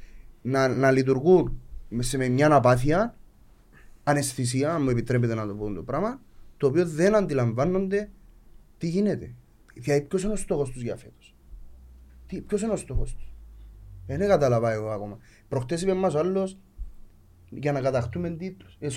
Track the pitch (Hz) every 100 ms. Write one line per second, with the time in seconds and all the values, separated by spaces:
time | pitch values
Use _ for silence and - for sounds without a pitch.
0 | - - - - 120 135 131 127 135 131
1 | 131 131 156 185 - - - - - 117
2 | 120 139 127 127 151 143 123 123 135 165
3 | 233 - - - - - _ - - -
4 | - 143 139 - 120 131 143 165 135 117
5 | 104 123 120 113 104 104 104 90 117 135
6 | 214 269 - - - - 143 151 175 151
7 | 185 214 185 135 117 110 156 190 190 202
8 | 208 - - - - - - - 165 175
9 | 208 131 123 120 - _ _ - 123 143
10 | 143 190 196 202 - 165 131 123 117 92
11 | - - - _ - - - - - -
12 | - - - 190 - 208 220 196 - 123
13 | - - - - - - - - - -
14 | - 139 202 185 135 117 113 110 107 104
15 | 104 101 - - - 127 123 170 190 185
16 | 185 147 175 190 190 - - - - -
17 | - - - - - - 143 143 131 127
18 | 120 175 175 165 185 180 - - 147